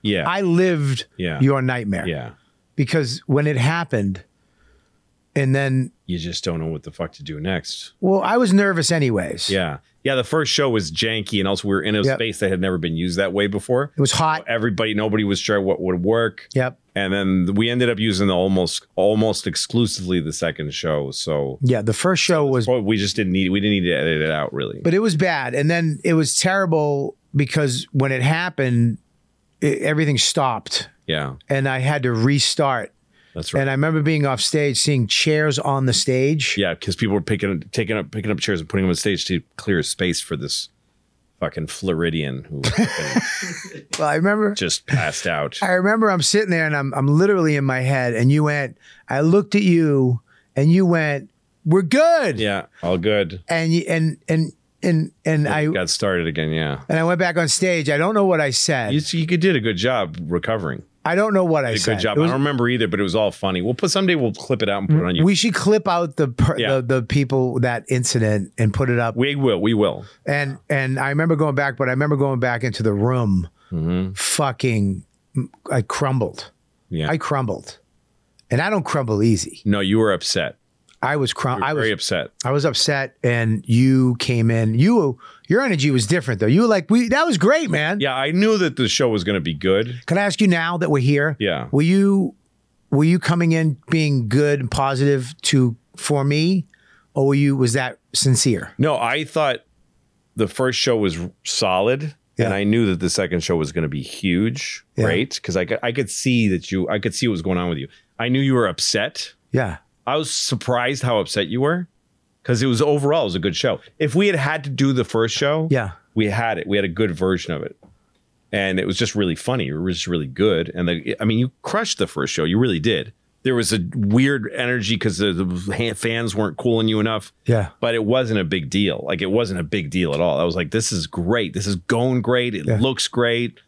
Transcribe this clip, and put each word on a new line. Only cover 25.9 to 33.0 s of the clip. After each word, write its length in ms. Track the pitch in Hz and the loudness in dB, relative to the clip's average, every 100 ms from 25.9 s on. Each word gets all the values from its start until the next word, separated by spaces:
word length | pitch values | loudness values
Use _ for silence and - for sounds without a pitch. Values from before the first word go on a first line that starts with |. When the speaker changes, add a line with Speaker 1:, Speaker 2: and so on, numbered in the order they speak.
| 147 | -2
Speaker 2:
it 100 | - | 0
was 220 | 160 151 - | 2 2 0
terrible 800 | 185 190 190 160 147 143 139 - _ | 0 0 2 0 0 -2 -4 -8 _
because 520 | 143 135 160 147 123 - | -2 0 0 0 -2 -4
when 180 | 143 135 | 0 0
it 80 | 131 | 2
happened, 760 | 127 160 175 - 131 120 117 110 _ _ _ _ _ _ | 2 0 0 0 0 4 2 0 _ _ _ _ _ _
it, 160 | 151 139 | -2 0
everything 360 | 143 151 156 131 | 0 0 0 0
stopped. 720 | - - 135 113 - - - _ - | 0 0 0 -2 -4 -8 -8 _ -4
Speaker 1:
Yeah. 300 | 78 69 67 - | -4 -4 -8 -4
Speaker 2:
And 180 | 139 135 | -2 0
I 100 | 131 | 0
had 240 | 131 147 | 0 0
to 100 | 127 | 0
restart. 800 | 113 123 143 - - 139 127 104 _ | 2 2 2 0 0 0 0 -4 _